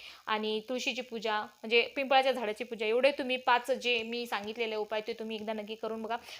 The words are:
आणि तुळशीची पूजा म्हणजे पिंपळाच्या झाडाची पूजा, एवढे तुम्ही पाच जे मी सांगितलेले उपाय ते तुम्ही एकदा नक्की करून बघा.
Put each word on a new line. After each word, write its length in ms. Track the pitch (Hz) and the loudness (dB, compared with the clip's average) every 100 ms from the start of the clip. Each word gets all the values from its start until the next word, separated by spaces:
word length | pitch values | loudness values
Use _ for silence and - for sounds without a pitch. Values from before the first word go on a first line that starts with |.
| - - - | -16 -14 -2
आणि 340 | 214 214 214 214 | 0 0 -2 -2
तुळशीची 320 | 254 254 240 | -2 -2 -4
पूजा 400 | 247 233 220 214 | -6 -4 -2 -2
म्हणजे 520 | 226 - 226 233 226 - | -4 -10 2 4 4 0
पिंपळाच्या 360 | 269 269 262 | 4 6 6
झाडाची 320 | 254 214 214 | 2 0 -4
पूजा, 220 | 233 226 214 | -6 -2 2
एवढे 240 | 233 262 | 4 4
तुम्ही 260 | 285 262 254 | 2 -2 0
पाच 340 | 254 247 247 | 4 4 4
जे 320 | 247 240 240 | -2 2 0
मी 240 | 226 240 233 | 0 -4 -4
सांगितलेले 500 | 220 208 226 226 220 | -4 -4 -4 -2 -2
उपाय 240 | 214 220 | -2 -4
ते 120 | 214 | -4
तुम्ही 240 | 220 220 220 | -6 -6 -6
एकदा 160 | 208 | -4
नक्की 220 | 214 208 | -6 -6
करून 280 | 220 220 226 | -6 -6 -4
बघा. 140 | 220 233 - - | -2 -2 -4 -16